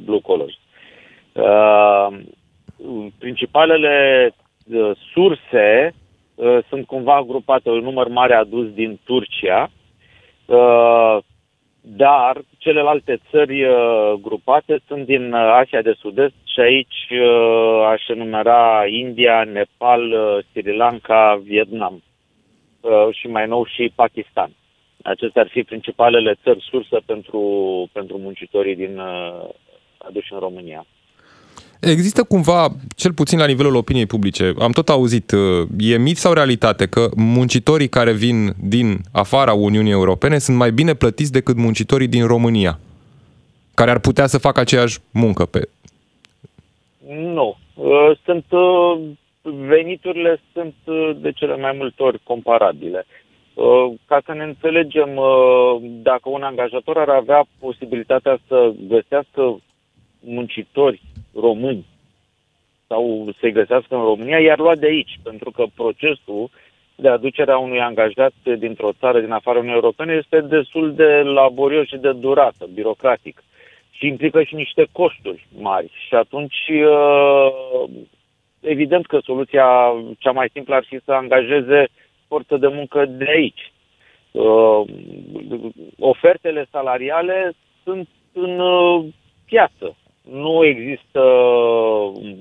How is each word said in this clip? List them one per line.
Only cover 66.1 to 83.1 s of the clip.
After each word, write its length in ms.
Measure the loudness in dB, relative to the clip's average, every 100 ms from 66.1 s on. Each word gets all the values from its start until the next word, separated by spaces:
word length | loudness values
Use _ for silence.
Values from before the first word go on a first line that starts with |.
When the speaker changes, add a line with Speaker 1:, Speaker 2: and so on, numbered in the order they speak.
| -6 -8 -10 -10 _ _ _ _ -2
Speaker 1:
de 140 | 0
aducere 420 | 0 -2 -2 0
a 60 | 0
unui 220 | -2 -4
angajat 540 | -4 -2 -2 0 -2 -2 -6 -4
dintr-o 320 | -6 -6 -6 -2
țară 200 | 0 0
din 120 | -2
afara 260 | -4 -2 -2
Uniunii 240 | -2 0
Europene 320 | 0 -2 -4
este 260 | -6 -2 -2
destul 520 | 0 -2 -2 -4 -4
de 280 | 2 4 4
laborios 640 | 2 2 2 2 0 0 -2
și 100 | -4
de 140 | -4
durată, 580 | -2 0 2 2 -2 -12
birocratic. 720 | -8 -6 -4 -2 -2 -6 -20 _ _ _ _ _
Și 160 | -10 -8
implică 360 | -4 -2 0
și 120 | -2 -4
niște 320 | -6 -2 -2
costuri 560 | -2 -4 -4 -12 -14 _ -12
mari. 320 | -4 -4 -6 -14 -4
Și 80 | -2
atunci, 460 | -2 -6 -10 -10 -4
uh, 1200 | 0 2 4 4 4 4 4 2 0 -6 -6 -6 -12 -20 _ _ _ _ _
evident 460 | -6 -4 -2 -2 0
că 140 | -4
soluția 420 | -4 -6 -2 2 4 4 2 0 -8 -6
cea 140 | -4
mai 180 | -2 -4
simplă 240 | -8 -4 -4
ar 100 | -4
fi 120 | -10 -4
să 60 |
angajeze 760 | -4 0 0 2 -2 2 2 2 _ _ _ _
forță 300 | -10 -4 0
de 100 | 0
muncă 380 | -2 -6 -2
de 200 | -2